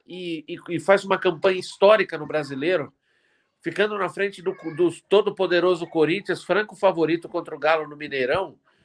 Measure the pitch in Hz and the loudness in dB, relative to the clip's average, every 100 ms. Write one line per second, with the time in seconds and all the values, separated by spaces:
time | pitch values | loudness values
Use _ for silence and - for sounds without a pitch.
0 | - 175 175 160 - 170 - 165 - 196 | -16 -12 -10 -10 -10 -14 -8 -6 2 2
1 | 196 185 185 156 - 165 - - 196 214 | 2 0 0 2 0 0 -6 2 6 6
2 | 185 160 147 151 139 135 156 180 135 _ | 2 -6 -6 -6 -4 -4 -2 -2 -2 _
3 | _ _ _ _ _ _ 165 165 214 208 | _ _ _ _ _ _ -8 -2 -2 0
4 | 180 160 202 196 180 190 160 151 175 160 | -4 -2 -4 -4 -8 -6 -8 0 0 0
5 | - 196 202 147 185 175 180 175 165 165 | 2 2 2 -2 0 2 2 2 -2 2
6 | 151 190 190 170 - 180 - - 196 170 | 2 2 -2 -6 0 0 -2 2 2 4
7 | 156 165 - 170 170 156 151 160 151 147 | 0 0 -4 -8 -8 -4 0 0 0 -10
8 | 147 139 127 165 180 - _ _ | -8 -2 0 0 -2 -10 _ _